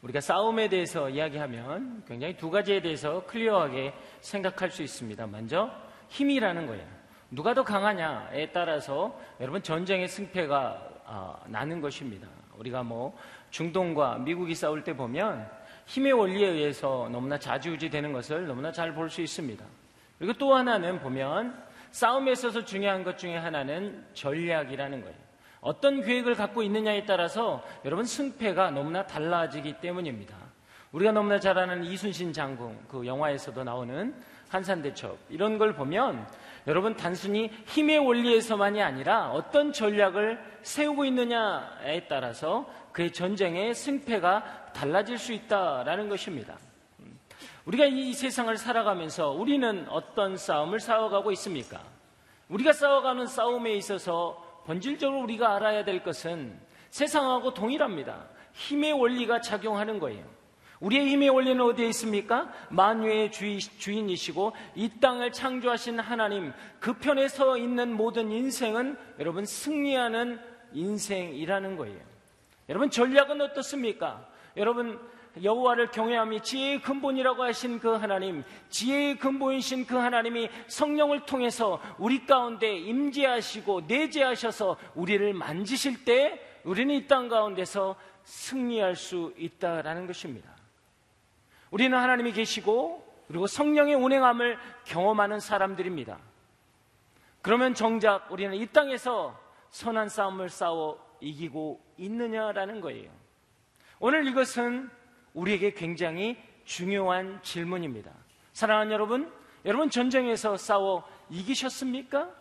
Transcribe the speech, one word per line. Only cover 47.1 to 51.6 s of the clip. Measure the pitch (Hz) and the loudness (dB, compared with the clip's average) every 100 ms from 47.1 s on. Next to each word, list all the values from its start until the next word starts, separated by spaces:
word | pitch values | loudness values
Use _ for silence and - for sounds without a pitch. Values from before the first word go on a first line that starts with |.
| - _ - - - - | -20 _ -20 -20 -16 -4
우리가 | 226 285 | 4 6
이 | 262 262 | 4 -2
세상을 | 233 262 226 233 220 | -2 -4 0 0 0
살아가면서 | 226 233 214 190 160 151 151 | 0 2 2 0 -2 -2 -2
우리는 | 143 233 285 247 202 147 | 0 2 2 2 0 -4
어떤 | 156 165 - 196 190 | -6 -4 -2 0 -2
싸움을 | - 156 156 214 | 0 0 0 -2
싸워가고 | 214 226 220 196 208 | 2 2 4 2 0
있습니까? | 190 - 160 | -2 -4 -6